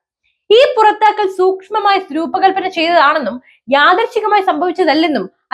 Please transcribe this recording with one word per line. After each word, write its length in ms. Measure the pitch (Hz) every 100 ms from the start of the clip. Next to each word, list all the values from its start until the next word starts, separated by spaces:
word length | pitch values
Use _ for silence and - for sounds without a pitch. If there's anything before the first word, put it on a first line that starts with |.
| _ _ _ _ - 440
ഈ 20 | 587 453
പുറത്താക്കൽ 520 | 427 415 427 392 392 370
സൂക്ഷ്മമായി 640 | 370 381 - 427 403 392 381 302
രൂപകൽപ്പന 540 | 320 370 381 381 370 339
ചെയ്തതാണെന്നും 580 | 320 349 285 311 214 247 _ _ - 277
യാദൃച്ഛികമായി 680 | 311 370 453 440 415 415 381
സംഭവിച്ചതല്ലെന്നും 800 | 302 359 359 330 302 330 247 190 _ -